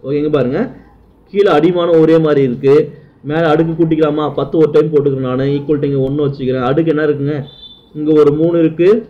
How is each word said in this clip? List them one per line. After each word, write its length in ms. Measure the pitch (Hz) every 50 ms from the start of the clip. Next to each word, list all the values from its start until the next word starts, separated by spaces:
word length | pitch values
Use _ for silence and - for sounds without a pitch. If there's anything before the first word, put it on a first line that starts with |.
| -
ஓகேங்க 260 | 135 143 147 147 156 151
பாருங்க, 240 | 147 127 123 135 170 233 269 - - - _ _ _ _ _ _ _ _ _
கீழே 200 | - 196 196 202 165 147
அடிமானம் 420 | 156 170 175 180 170 170 170 160 160
ஒரே 160 | 156 165 165 160
மாதிரி 160 | 151 151 139 139 131
இருக்கு. 260 | 120 113 - 135 139 151 151 - - - - _ _ _ - 135
மேல 180 | 147 160 170 160 151
அடுக்கு 180 | 160 165 165 165
கூட்டிக்கலாமா? 540 | 160 170 160 160 151 156 151 147 151 151 143 143 -
பத்து 180 | 143 139 - 170
ஒரு 120 | 156 147
time 220 | 147 151 156 160 156
போட்டுக்கிறேன் 380 | 147 135 143 135 131 131 127
நானு, 160 | 127 127 135 139 143
Equal 260 | 143 143 139 156 143 143
டு 80 | 143
இங்க 120 | 139 139 131 135
ஒண்ணு 180 | 139 151 147
வச்சுக்கிறேன். 420 | 139 139 - 135 123 127 131 123 123
அடுக்கு 240 | 143 160 165 160 151
என்ன 120 | 147 156 151
இருக்குங்க? 300 | 147 135 139 143 151 147 143 - - - - - - _ _ _ _
இங்க 180 | 151 151 151 156 151
ஒரு 120 | 147 143 143 151
மூணு 180 | 160 170 170 170 165
இருக்கு 260 | 160 160 156 170 185 214 240 240 -